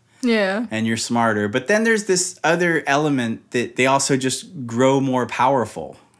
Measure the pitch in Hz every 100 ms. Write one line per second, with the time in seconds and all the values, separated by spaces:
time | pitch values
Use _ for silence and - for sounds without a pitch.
0 | _ _ 247 220 190 196 233 110 113 113
1 | - 120 113 104 104 127 131 214 226 220
2 | 214 180 - - 151 175 175 160 147 143
3 | 151 139 117 110 - 123 117 - 131 135
4 | - 135 131 - - 165 117 117 131 139
5 | 135 127 120 - 127 139 107 - 71 -
6 | _